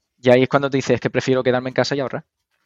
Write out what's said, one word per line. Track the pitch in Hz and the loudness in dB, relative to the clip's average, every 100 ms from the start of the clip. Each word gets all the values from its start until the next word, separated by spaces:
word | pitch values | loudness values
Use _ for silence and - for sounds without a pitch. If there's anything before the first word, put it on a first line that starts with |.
| _ _ | _ _
Y | 123 | 4
ahí | 123 | 4
es | 131 | 4
cuando | 139 139 | 0 0
te | 135 | -2
dices | - 120 | 0 -2
que | 127 | -2
prefiero | 127 - 131 | -4 -2 0
quedarme | 127 127 127 | 0 -2 -2
en | |
casa | 127 123 143 | -4 -2 -2
y | |
ahorrar. | 123 - - _ _ _ | -6 -8 -14 _ _ _